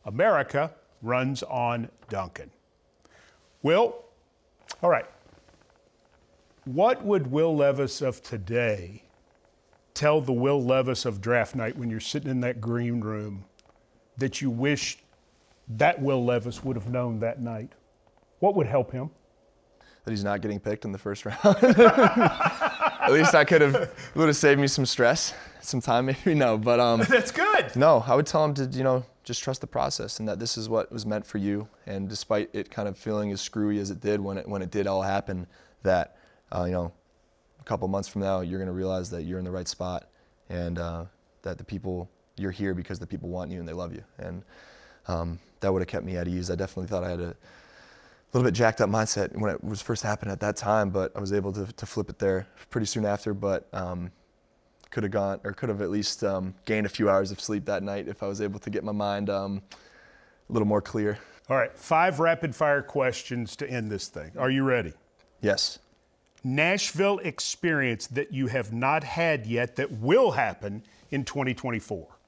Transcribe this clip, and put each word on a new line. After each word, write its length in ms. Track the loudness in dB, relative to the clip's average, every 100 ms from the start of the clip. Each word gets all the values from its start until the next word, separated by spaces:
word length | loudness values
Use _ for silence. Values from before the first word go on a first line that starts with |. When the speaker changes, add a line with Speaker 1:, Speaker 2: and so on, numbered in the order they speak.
| -8
Speaker 1:
America 640 | 0 4 4 2 -2 -2 -6 _ _
runs 420 | -2 0 0 -4
on 460 | -6 -4 -2 -4 -6 _ -8
Dunkin'. 420 | -6 -6 -10 -18 _ _ _ _ _ _ _ _ _ _ _
Will, 320 | 2 4 4 -2 -18 _ _ _ _ _ -18 -2
all 80 | 2
right. 160 | 2 0 _ _ -20 _ _ _ _ _ _ _ _ _ _ _ _ -6
What 380 | 2 2 2
would 240 | 0 0 2
Will 280 | 2 2 4
Levis 460 | 2 2 -2 -2
of 220 | -4 -4
today 800 | -10 -10 -2 0 0 -2 -6 -16 _ _ _ _ _ _ _ _ _
tell 280 | 0 2 4
the 100 | 2
Will 300 | 2 2 2
Levis 420 | 4 2 2 -2 -4
of 140 | -4
draft 360 | 2 2 2 -2
night 200 | -6 -4
when 120 | -6
you're 100 | -6
sitting 320 | -4 -6 -2
in 80 | -2
that 200 | -2 -4
green 400 | -4 -2 0 -2
room 420 | -4 -6 -8 -12 -16 _ _ _ _ _ _ -6
that 240 | -4 -2
you 80 | -4
wish 480 | 0 0 0 -2 -10 _ _ _ _ _ _ -12
that 340 | 2 2 4
Will 220 | 0 2
Levis 400 | 2 2 -2 -8
would 120 | -6 -4
have 120 | -4
known 300 | -2 -2 -2
that 220 | -4 -4
night? 320 | -6 -8 -12 _ _ _ _ _ _ _
What 160 | 2 4
would 120 | 2
help 240 | 2 0
him? 180 | -6 -8 _ _ _ _ _ _ _ _ _ -6
Speaker 2:
That 60 |
he's 120 | -4
not 180 | -2 -2
getting 180 | -4 -4
picked 260 | -4 -6 -6
in 60 |
the 60 | -8
first 280 | -6 -6 -8
round. 140 | 2
<laughs> 0 | 4
At 1700 | 6 6 10 10 10 6 6 2 4 -2 0 -2 0 -2 2 4
least 240 | 6 8 8
I 80 |
could 180 | 8 6
have, 140 | 6 4
it 160 | -2 -8 -8 2
would 120 | 4
have 80 | 6
saved 220 | 6 6
me 80 | 4
some 180 | 2 0
stress, 480 | 4 4 4 -2 -8 -18 -14
some 200 | -6 -4
time 240 | 2 2 2
maybe. 280 | 0 2
No, 240 | 4 4 4
but, 220 | 4 4
um, 220 | 6 4 4
Speaker 1:
<laughs> 40 |
That's 220 | 4 2
good. 440 | 0 4 4 2 4
Speaker 2:
No, 280 | 6 6 6
I 80 | 2
would 100 | 4
tell 180 | 2 0
him 80 | 0
to, 100 | -4
you 180 | 0
know, 220 | 2 0 -2 _ -10
just 180 | -6
trust 180 | -6 -6
the 60 | -6
process 520 | -2 -2 -4 -8 -6
and 80 | -6
that 120 | -4
this 180 | -4 -6
is 120 | -2
what 220 | -2 -2
was 140 | -6 -4
meant 200 | -4 -4
for 120 | -2
you. 300 | 0 -2 -4 _ -10
And 220 | -8 -6
despite 400 | -8 -2 -2 -2
it 180 | -6 -8
kind 160 | -6 -6
of 100 | -6
feeling 340 | -4 -2 -2
as 100 | -6
screwy 380 | -6 -2 0 0
as 120 | -4
it 80 | -4
did 200 | -2 0
when 160 | -2 -6
it, 100 | -6
when 140 | -6
it 100 | -4
did 160 | -2 0
all 140 | 0
happen, 460 | 0 -2 -2 -8 -8 _ _ _
that, 340 | 2 2 2 _ _ _ _
uh, 100 | -4 -2
you 60 |
know, 180 | -2 -4 _ _ _ _ _ _ _
a 40 |
couple 240 | -6 -4 -2
months 200 | -2 -4
from 120 | -4
now, 200 | -2 -2
you're 180 | -2 -4
gonna 140 | -6
realize 360 | -4 -2 -4 -4
that 120 | -8
you're 160 | -6 -6
in 60 | -6
the 60 |
right 160 | -6 -8
spot 420 | -8 -6 -8 -10 _ _ _ _
and, 300 | -6 -4 -4
uh, 260 | -6 -8 -12 _ _ _
that 140 | -12 -10
the 60 |
people, 460 | -10 -8 -6 -6 -8 _ _ -8
you're 160 | -6
here 220 | -4 -4
because 260 | -4 -6 -10
the 80 | -8
people 220 | -10 -8
want 200 | -8 -8
you 80 | -10
and 80 | -10
they 60 |
love 200 | -10 -10
you. 100 | -12 -16 -14
And, 260 | -12 -12 -16 -20 -20 -20 -20 _ -6
um, 320 | -4 -4 -8 _ _
that 100 | 0
would 100 | 0
have 60 | -2
kept 180 | -6 -6
me 120 | -4
at 100 | -4
ease. 240 | -4 -4
I 40 | -4
definitely 320 | -6 -6 -6
thought 140 | -4 -4
I 40 |
had 120 | -6
a 140 | -8 -10 -20 -20 -20 -20 -20 -20 -20 _ _
little 120 | 2 2
bit 80 |
jacked 280 | 4 2 4
up 80 | 2
mindset 420 | 2 0 -2 -4 -2
when 140 | -4
it 120 | -4
was 180 | -6 -10
first 220 | -6 -4
happening 280 | -4 -4 -6
at 80 | -4
that 160 | -4 -4
time, 320 | 0 2 2
but 260 | 0 -4 -6
I 60 |
was 100 | -2
able 220 | -2 -2
to, 180 | -6 -10
to 140 | -10 -8
flip 240 | -6 -8
it 100 | -2
there 280 | 0 0 -4 _ -8
pretty 180 | -4 -4
soon 180 | -2 -2
after, 280 | -2 -4
but, 360 | -4 -2 -2 -4
um, 400 | -8 -6 -6 -10 _ _ _ _ _ _ _ _
could 120 | -4
have 80 | -2
gone, 280 | 0 -2 -4
or 100 | -8
could 160 | -6 -4
have 120 | -2
at 80 | -2
least, 340 | -2 -2 -2
um, 300 | -2 -2 -4 -8 -2
gained 200 | -2 -2
a 40 |
few 200 | 0 4
hours 220 | 4 2
of 80 | -6
sleep 240 | -4 -4 -2
that 160 | -4
night 260 | -4 -6 -8
if 140 | -8
I 60 | -8
was 140 | -4
able 180 | -6 -6
to 100 | -6
get 140 | -6
my 80 | -4
mind, 360 | -4 -2 -2 -2
um, 360 | -4 -4 -8 -10 -20 -20 -20 -20 _ _ _ -4
a 40 |
little 140 | 0 2
more 140 | 0
clear. 360 | 0 -2 -2 -4 -12 -20 -2
Speaker 1:
All 80 | 0
right, 180 | 0 -6
five 440 | 0 4 4 2
rapid 360 | 2 2 -2 0
fire 280 | 2 2
questions 720 | 0 0 0 -2 -6 -6 -6 -8
to 120 | -6
end 200 | -6 -4
this 160 | -6 -8
thing. 240 | -12 -12 -2
Are 140 | 0
you 120 | 2
ready? 300 | 2 2 -2 -10 _ _ _ _
Speaker 2:
Yes. 380 | 0 0 -2 -6 _ _ _ _ _ _
Speaker 1:
Nashville 760 | -4 0 2 0 -2 0 0 0
experience 840 | -4 -6 -8 -4 -2 0 0 -2 -6
that 240 | -6 -6
you 140 | -4 -2
have 240 | -2 -4
not 320 | -2 0 0
had 440 | -2 -2 0 0 -2
yet 280 | -2 -2 -4
that 140 | -6
will 380 | -2 4 6 6
happen 520 | 2 -2 -2 -10 -10 -14 _ _
in 160 | -6 -4
twenty 280 | -4 -4 -4
twenty-four. 520 | -4 -6 -6 -10 -10 -20